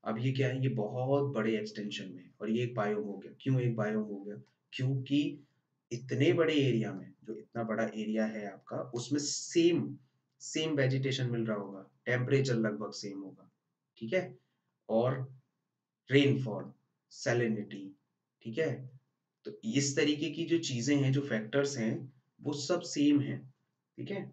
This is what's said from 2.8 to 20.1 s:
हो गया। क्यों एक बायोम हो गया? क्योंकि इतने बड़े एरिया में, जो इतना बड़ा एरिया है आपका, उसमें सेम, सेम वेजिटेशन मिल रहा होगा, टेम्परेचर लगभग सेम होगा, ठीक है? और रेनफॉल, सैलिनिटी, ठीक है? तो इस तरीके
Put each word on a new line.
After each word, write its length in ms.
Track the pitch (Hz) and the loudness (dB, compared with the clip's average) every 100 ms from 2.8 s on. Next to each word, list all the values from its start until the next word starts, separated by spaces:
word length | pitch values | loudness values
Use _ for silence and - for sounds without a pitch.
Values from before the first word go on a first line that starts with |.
| 104 104 | 0 -2
हो 140 | 104 95 | -4 -10
गया। 140 | - - | -14 -8
क्यों 200 | 135 131 | 0 2
एक 140 | 120 110 | 2 0
बायोम 280 | 107 107 | 0 0
हो 160 | 104 101 | -2 -8
गया? 120 | 101 104 - _ _ | -10 -14 -16 _ _
क्योंकि 480 | - 131 135 123 143 147 - - _ _ _ _ | -4 -2 -2 0 0 0 -6 -18 _ _ _ _
इतने 400 | 117 - 120 156 | -10 -4 2 4
बड़े 200 | 170 160 | 6 4
एरिया 380 | 151 131 113 101 | 4 4 2 0
में, 200 | 95 - - | -4 -12 -18
जो 120 | - 110 | -14 -12
इतना 280 | - 120 | -10 -6
बड़ा 200 | 110 107 | -2 0
एरिया 420 | 110 107 107 110 107 | -2 -2 -2 0 0
है 200 | 104 101 | -2 -8
आपका, 260 | 95 - 139 | -12 -8 -8
उसमें 420 | - 120 - 147 | -6 -6 -2 -2
सेम, 760 | - - - 175 170 165 - - _ _ _ _ | -2 -6 0 4 6 4 0 -6 _ _ _ _
सेम 340 | - 156 160 143 | -8 -4 0 2
वेजिटेशन 540 | 131 135 135 127 120 | 2 2 0 0 0
मिल 140 | 117 110 | 0 0
रहा 120 | 104 | -2
होगा, 280 | 95 98 - _ - | -6 -12 -18 _ -2
टेम्परेचर 500 | 123 127 139 127 113 | 0 2 2 4 2
लगभग 360 | 110 98 101 | 0 -2 -8
सेम 280 | - 101 98 | -8 -10 -10
होगा, 300 | 98 - - _ _ _ _ - | -12 -14 -20 _ _ _ _ -12
ठीक 160 | 113 | -2
है? 240 | 185 135 - _ _ _ _ - | -2 -2 -12 _ _ _ _ 0
और 280 | 110 123 135 - - _ _ _ _ _ _ - | 2 4 0 -6 -10 _ _ _ _ _ _ 4
रेनफॉल, 640 | 135 143 117 110 98 92 - _ _ _ | 6 8 4 0 -4 -8 -16 _ _ _
सैलिनिटी, 840 | - 135 120 113 104 - 101 98 - _ _ _ _ | -6 0 2 2 0 -4 -10 -12 -18 _ _ _ _
ठीक 160 | 117 117 | -8 -2
है? 420 | 156 127 - - _ _ _ _ - | -2 -2 -10 -18 _ _ _ _ -16
तो 60 | - 113 | -8 -2
इस 300 | 131 135 156 | 0 2 2
तरीके 340 | 147 | 2